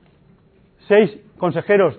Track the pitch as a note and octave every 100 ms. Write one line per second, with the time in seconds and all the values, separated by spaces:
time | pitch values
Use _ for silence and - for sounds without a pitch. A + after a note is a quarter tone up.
0 | _ _ _ _ _ _ _ _ - G#3
1 | G#3 - _ - F3+ D#3+ F3 G3+ E3